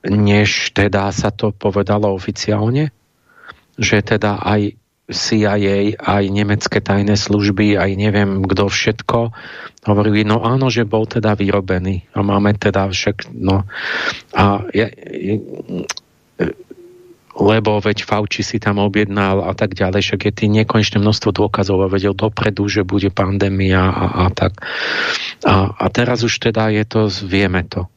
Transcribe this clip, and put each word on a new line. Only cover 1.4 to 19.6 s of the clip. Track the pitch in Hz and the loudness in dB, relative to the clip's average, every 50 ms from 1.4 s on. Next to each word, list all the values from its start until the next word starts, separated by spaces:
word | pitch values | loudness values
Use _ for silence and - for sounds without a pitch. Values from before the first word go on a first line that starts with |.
| - 110 101 | -2 -2 -2
povedalo | - - 107 92 101 98 95 104 104 104 104 | -2 -4 -2 0 0 0 0 0 0 2 0
oficiálne? | 98 95 95 - 101 - - - 107 104 107 110 123 139 156 147 _ _ _ _ _ _ _ _ _ - - - - _ _ _ _ - | -2 -2 -4 -8 -8 -6 -2 -2 0 0 0 0 0 0 0 -2 _ _ _ _ _ _ _ _ _ -20 -20 -20 -20 _ _ _ _ -4
Že | 110 - - 104 104 - 113 104 | 0 2 2 2 2 2 0 0
teda | - 104 101 98 | 2 0 -2 -2
aj | - 92 104 107 104 101 - _ _ _ _ _ _ - | 0 0 2 2 0 -2 -4 _ _ _ _ _ _ -10
C | - - - - 113 110 | -8 -6 -2 0 2 2
I | 107 101 101 104 101 | 2 2 2 2 2
A, | 98 98 101 101 104 107 - - - 95 101 | 2 2 2 2 0 -2 -2 -4 -2 0 0
aj | 101 95 | 0 0
nemecké | 98 101 104 101 104 98 - - - 101 - | 0 0 0 0 0 -2 -2 -2 -2 -2 0
tajné | - 98 101 101 104 104 101 | 0 0 2 2 2 2 0
služby, | - - 101 104 101 104 98 92 107 104 101 95 | 2 0 0 2 2 2 2 2 2 2 4 2
aj | 90 98 98 95 | 2 0 0 0
neviem | 101 107 101 104 101 98 98 95 95 | 0 2 2 2 2 2 0 0 0
kto | 95 95 101 101 95 | 0 2 2 2 0
všetko | - - - - 107 - - - - 117 117 117 113 - - - - - - - _ _ _ - | 0 0 0 0 -2 -2 -4 -2 0 0 0 -2 -6 -10 -18 -18 -18 -16 -18 -18 _ _ _ 2
hovorili, | 104 101 104 107 104 107 | 2 4 4 4 4 2
no | 107 104 107 117 113 | 4 2 2 2 2
áno, | 113 123 131 131 131 | 2 2 2 2 2
že | 110 117 117 | 2 0 0
bol | 107 104 110 110 110 | 0 0 0 -2 0
teda | - 120 107 110 107 | -2 0 0 0 0
vyrobený. | - 104 98 98 101 95 92 95 90 90 95 95 90 - _ _ | 2 0 0 0 0 0 0 -2 -2 0 -2 -4 -4 -6 _ _
A | 101 | -2
máme | 101 101 101 101 101 104 104 | 0 2 2 2 2 2 2
teda | 101 - 104 92 98 95 98 92 | 2 0 0 2 2 0 0 -2
však, | - - 104 104 - - - 120 | -2 -2 -2 -4 -4 -10 -14 -10
no. | - - 98 95 98 98 98 - - - - - - - - - - - _ - - | -4 0 0 2 0 0 -4 -8 -10 -8 -6 -6 -4 -4 -6 -6 -8 -12 _ 0 2
A | - 101 101 101 - 359 | 2 2 2 0 -4 -2
ja, | - 98 113 - - | -2 -2 -2 -2 -4
ja, | - - - - - - 95 107 110 - - - - - - 95 87 - - - - _ _ _ _ _ _ _ - - - - - 359 _ - - - - - - - - - _ _ _ - | -14 -16 -12 -10 -8 -4 -2 -2 -2 -4 -8 -14 -14 -12 -10 -8 -8 -8 -8 -12 -12 _ _ _ _ _ _ _ -4 -4 -4 -4 -10 -16 _ -20 -20 -20 -20 -20 -20 -20 -20 -20 _ _ _ -4
lebo | - 101 101 110 110 104 107 107 104 | 0 2 2 2 2 2 0 0 0
veď | 98 107 101 - - | 0 0 -2 -2 -4
Fauci | - 107 101 104 101 - - 101 | -4 -2 -2 -2 -4 -4 -6 -6
si | - - 117 | -4 -4 -2
tam | - 107 101 101 | -2 0 0 2
objednal | 101 104 98 107 104 101 98 104 98 95 95 98 87 87 | 0 2 2 0 0 0 0 0 0 2 2 0 0 -2
a | 92 | -2
tak | - | -2